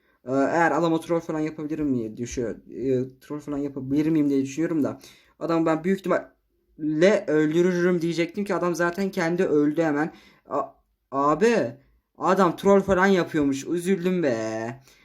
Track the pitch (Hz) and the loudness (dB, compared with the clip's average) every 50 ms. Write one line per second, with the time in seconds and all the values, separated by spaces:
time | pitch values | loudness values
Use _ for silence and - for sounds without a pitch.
0 | _ _ _ _ - 120 131 139 135 - - 165 170 160 143 151 170 165 165 165 | _ _ _ _ -8 -4 -2 0 0 2 2 2 2 2 2 2 2 0 0 -2
1 | 165 - 170 165 165 - 160 156 156 156 156 - 156 147 156 156 151 143 131 120 | -2 -2 -4 -2 -2 -4 -6 -4 -4 -6 -6 -8 -8 -6 -6 -4 -2 -2 -2 -2
2 | 110 110 107 113 120 117 - 135 120 110 - - - - - 95 117 135 131 127 | -4 -6 -8 -10 -10 -8 -6 -6 -6 -6 -6 -10 -14 -16 -12 -6 -2 -2 0 0
3 | 131 131 135 _ - - 147 147 143 147 147 139 143 143 139 139 135 131 139 151 | -2 -4 -10 _ -14 -12 -12 -10 -10 -8 -6 -6 -6 -6 -8 -8 -6 -2 0 0
4 | 156 156 165 156 147 143 139 135 135 135 - 156 160 170 170 156 131 110 - - | 2 2 2 2 2 2 2 0 0 -2 -4 -4 -4 -2 0 0 0 -2 -4 -8
5 | - - - - _ _ _ - - 156 165 165 165 165 160 156 156 185 196 190 | -14 -20 -20 -20 _ _ _ -8 -4 -2 0 0 2 2 0 0 0 0 -2 0
6 | - - 131 - - - _ _ _ _ _ _ _ _ _ - 156 151 156 151 | 0 0 0 -2 -2 -6 _ _ _ _ _ _ _ _ _ -6 -4 -2 2 4
7 | 170 196 214 - - - 151 156 156 151 156 170 175 185 180 175 175 185 180 175 | 4 4 4 2 0 0 2 2 2 2 2 2 2 2 2 2 2 2 2 0
8 | 156 170 170 160 170 165 - 208 196 - 180 170 175 180 170 156 175 175 170 - | 0 -2 -2 -2 -4 -4 -4 -6 -4 -2 -2 -2 -2 -2 0 0 0 -2 0 -2
9 | 196 190 190 196 170 165 175 175 190 - 147 147 147 147 147 160 165 160 147 143 | -4 -4 -2 -2 0 0 0 0 2 2 2 2 2 2 2 2 0 0 0 0
10 | 156 - - - - - _ _ _ - - 143 - - - _ _ _ _ _ | -2 -4 -6 -10 -20 -20 _ _ _ -6 -6 -4 -4 -6 -10 _ _ _ _ _
11 | _ _ - 135 139 147 151 156 202 233 240 202 135 117 127 - _ _ _ _ | _ _ -4 0 2 2 2 4 4 2 2 2 0 -2 -6 -12 _ _ _ _
12 | _ _ _ - 143 165 190 196 196 170 156 - - 196 202 196 190 190 190 180 | _ _ _ -2 0 2 4 4 4 2 2 2 2 4 4 4 4 2 2 4
13 | 190 196 196 180 160 - - 156 147 139 135 135 135 - 160 175 170 185 196 170 | 4 4 4 4 2 0 0 0 0 0 0 -2 -4 -4 -4 -2 0 0 0 0
14 | 170 185 185 180 165 139 117 113 110 110 110 110 113 117 123 - - - - _ | 0 0 0 0 0 0 0 0 -2 -4 -4 -6 -6 -8 -8 -12 -16 -20 -20 _